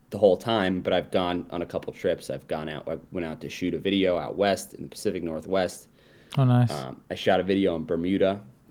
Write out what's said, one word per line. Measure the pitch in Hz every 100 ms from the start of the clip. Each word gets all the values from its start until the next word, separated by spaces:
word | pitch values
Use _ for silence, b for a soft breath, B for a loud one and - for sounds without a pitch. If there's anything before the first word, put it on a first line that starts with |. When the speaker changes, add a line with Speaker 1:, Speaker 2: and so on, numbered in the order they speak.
| _
Speaker 1:
the | 101
whole | 101 90
time, | 113 113 95 92
but | 92
I've | 90 85
gone | 98 87 90 -
on | 87
a | 85
couple | 85 -
trips. | - 92 82 -
I've | 69 -
gone | 80 78
out, | 76 -
I | 80 -
went | 92 82
out | 78
to | 69
shoot | - 90
a | 82
video | 98 98 90 85
out | 67 76
west | 101 92 -
in | -
the | 69
Pacific | - 107 90
Northwest. | 85 80 87 95 90 - - b b b b 143
Speaker 2:
Oh, | 127
nice. | 123 120
Speaker 1:
Um, | 73 64 - -
I | 95
shot | 107 92
a |
video | 92 98 95 82
in | 80
Bermuda. | 85 87 95 95 104 - - -